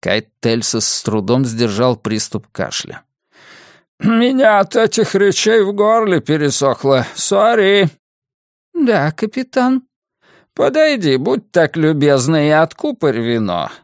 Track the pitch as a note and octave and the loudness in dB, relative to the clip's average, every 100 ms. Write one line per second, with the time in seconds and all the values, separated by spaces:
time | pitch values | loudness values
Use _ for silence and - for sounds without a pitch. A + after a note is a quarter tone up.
0 | - G#2 - _ A#2 A#2 A2+ A#2+ - - | -2 -4 -6 _ -4 -2 -2 -4 -4 -4
1 | - G#2+ G2 B2 C3 A2+ A#2 G2+ B2+ B2 | -4 -4 0 0 0 -2 -4 0 -2 -2
2 | - A2 - G#2 - - F2+ - - - | -4 -6 -6 -10 -12 -10 -8 -8 -12 -16
3 | _ _ _ _ - - - _ _ _ | _ _ _ _ -20 -20 -20 _ _ _
4 | - A3+ A#3+ C4 A3+ G#3 G3 - A3+ - | 0 2 2 4 4 4 2 0 0 0
5 | G#3+ G3 G3+ F3+ G#3+ A3+ G3 G3+ G#3 A3+ | 0 2 2 2 2 2 2 0 2 2
6 | A3 E3+ - D3+ D3 - C#3 B2 - C3+ | 2 -2 0 -2 0 0 -2 0 0 0
7 | A#2 - - G3 G#3+ A#3 G3 G3+ F#3 - | 0 -6 -2 2 2 2 2 2 0 -4
8 | _ _ _ _ _ _ _ F4 C4+ G#3 | _ _ _ _ _ _ _ -2 0 2
9 | C#3+ - G#3+ C4 B3+ - B3+ C4 - _ | 0 -4 -6 -6 -6 -2 0 -2 -4 _
10 | _ _ _ _ _ - - C#4 D#4 C#4 | _ _ _ _ _ -2 0 2 0 2
11 | E3 C3 D#3 B3+ - F3+ D#3+ E3 D#3 D#3 | 0 0 0 -4 -2 0 0 2 0 2
12 | D3 C#3 B2+ D#3+ D3 D3+ D#3+ - D4+ C4 | 2 2 2 0 2 2 0 -2 -8 -2
13 | D#3 A2+ A#2 A#2 G#2 F2 C2 - | -2 -2 -2 -2 -2 -4 -6 -10